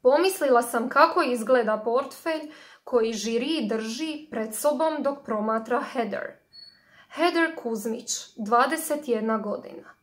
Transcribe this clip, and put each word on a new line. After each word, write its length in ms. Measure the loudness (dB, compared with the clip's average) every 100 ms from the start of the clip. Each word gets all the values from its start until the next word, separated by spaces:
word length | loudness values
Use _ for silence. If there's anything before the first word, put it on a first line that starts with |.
Pomislila 600 | 6 4 2 2 4 4
sam 280 | 4 -2 0
kako 320 | 6 6 6
izgleda 560 | 0 0 2 4 4 0
portfelj 760 | 0 -2 -2 -6 -4 -4 -6 -16 -20 -20
koji 300 | -2 0 0
žiri 540 | -2 -2 -2 0 -2 -2
drži 580 | -2 -4 -6 -6 -8 -8
pred 240 | -6 -6 -2
sobom 480 | 0 2 0 0
dok 220 | -4 -4 -4
promatra 580 | -4 0 -2 0 -4 -2
Heather. 540 | -4 -4 -4 -8 -14 _ -20 -20 _ _ _ _
Heather 460 | 0 0 2 0 -2
Kuzmić, 560 | -6 -4 -4 -6 -6 -8 -8 -10
dvadeset 720 | 2 4 4 0 -2 -4 0
jedna 300 | -2 0 -2
godina 560 | -4 -8 -10 -18 -20 -20